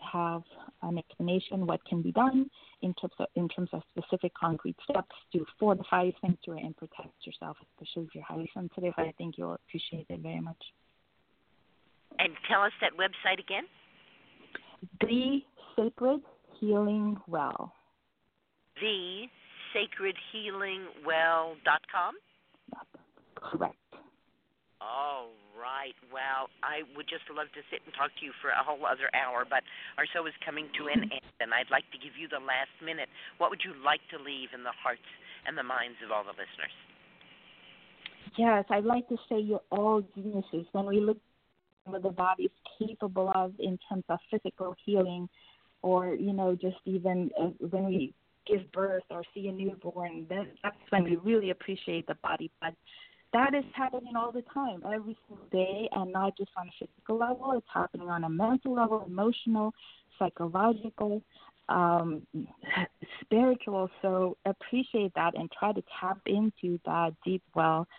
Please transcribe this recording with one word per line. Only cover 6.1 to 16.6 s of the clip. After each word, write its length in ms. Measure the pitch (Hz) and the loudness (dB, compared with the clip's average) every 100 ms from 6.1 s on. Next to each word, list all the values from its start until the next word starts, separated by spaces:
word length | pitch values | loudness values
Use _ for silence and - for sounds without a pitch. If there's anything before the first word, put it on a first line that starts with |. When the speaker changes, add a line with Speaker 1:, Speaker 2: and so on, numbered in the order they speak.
| - | 0
Speaker 1:
sanctuary 400 | 185 180 - 160 | 0 0 0 -8
and 160 | 160 - | -8 -10
protect 360 | 160 - - _ | -14 -14 -16 _
yourself, 340 | 165 - 160 151 - _ | -16 -12 -12 -12 -18 _
especially 240 | 156 175 | -10 -8
if 120 | 160 156 | -8 -10
you're 80 | |
highly 260 | 151 160 165 | -10 -8 -6
sensitive. 400 | 196 175 - 180 170 | -6 -8 -2 -2 0
I 160 | 160 - | -4 -4
think 180 | 170 160 | -8 -6
you'll 200 | 170 170 _ | -6 -6 _
appreciate 380 | 165 - 160 151 | -10 -8 -10 -10
it 100 | 170 | -10
very 220 | 160 165 | -8 -6
much. 200 | 165 165 - _ _ _ _ _ _ _ _ _ _ _ _ _ _ - | -8 -10 -16 _ _ _ _ _ _ _ _ _ _ _ _ _ _ -2
Speaker 2:
And 140 | 180 151 - | -2 -2 2
tell 140 | 214 | 4
us 100 | 202 - | 4 2
that 100 | 185 | -2
website 460 | 160 190 190 196 190 | 2 -2 0 -2 -2
again. 240 | 190 196 349 - - - - - - - - - - - 180 - | -2 -6 -8 -16 -20 -20 -20 -20 -20 -20 -16 -16 -16 -20 -14 -2
Speaker 1:
The 380 | 220 240 262 277 - _ - - | 2 2 2 0 -2 _ -6 0
Sacred 460 | 220 - 247 285 - - _ | 0 2 2 2 -2 -20 _
Healing 580 | - | -4